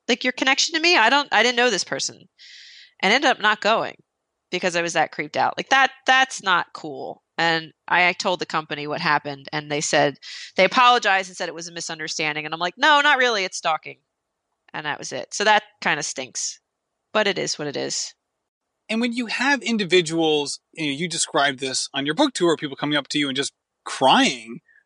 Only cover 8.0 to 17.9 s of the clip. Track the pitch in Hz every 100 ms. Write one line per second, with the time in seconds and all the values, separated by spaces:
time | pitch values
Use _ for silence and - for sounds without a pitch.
8 | 175 185 202 180 165 160 156 147 147 156
9 | 170 147 147 139 139 151 147 147 - 156
10 | 147 139 - - - - 185 254 247 240
11 | 214 190 185 180 175 160 170 170 - 160
12 | 165 - 156 151 156 160 180 240 302 285
13 | 294 262 247 214 185 - - 156 143 135
14 | _ _ _ _ _ _ _ - 151 135
15 | - 131 - - 208 214 - - 180 147
16 | - - 127 - - - _ _ _ _
17 | _ 214 208 160 147 - 147 135 135